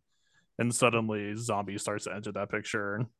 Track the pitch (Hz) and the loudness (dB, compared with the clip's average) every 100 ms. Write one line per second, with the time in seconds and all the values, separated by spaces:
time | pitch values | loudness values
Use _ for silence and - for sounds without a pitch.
0 | _ _ _ _ _ - 120 120 123 117 | _ _ _ _ _ -2 0 6 6 6
1 | 110 107 101 107 113 101 98 101 - 104 | 2 0 -2 -4 0 0 0 -4 -4 -4
2 | - 95 107 101 101 110 - 113 101 104 | -4 -6 -6 -4 -2 -4 -2 -2 -2 -2
3 | 117 - | -4 -6